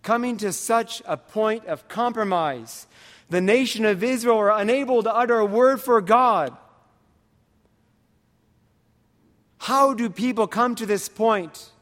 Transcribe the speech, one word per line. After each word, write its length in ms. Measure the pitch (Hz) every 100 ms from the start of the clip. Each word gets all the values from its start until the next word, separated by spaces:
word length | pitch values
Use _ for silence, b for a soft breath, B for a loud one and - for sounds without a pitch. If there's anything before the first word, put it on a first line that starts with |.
Coming 340 | - 233 247 226
to 140 | 208
such 500 | 170 - 226 233 -
a 100 | -
point 500 | 156 - 214 214 226
of 220 | 220 151 _
compromise, 1000 | - 240 226 202 180 156 127 113 - - B B B B
the 100 | 180
nation 460 | 185 240 247 214
of 180 | 214 190
Israel 340 | 233 254 233 220
were 120 | 202
unable 520 | 214 208 262 262 247
to 140 | 220
utter 240 | 226 240 233
a 60 |
word 340 | 202 214 254 262
for 220 | 254 226
God. 560 | 180 233 254 196 139 - - _ _ _ _ _ _ _ _ _ _ _ _ _ _ _ _ _ _ _ _ _ _ _ _ _ _ _ _ _
How 340 | - 269 277
do 160 | 233 226
people 360 | 175 247 233
come 300 | 214 214 247
to 100 | 220
this 220 | 214 202 -
point? 640 | - 226 208 165 - - _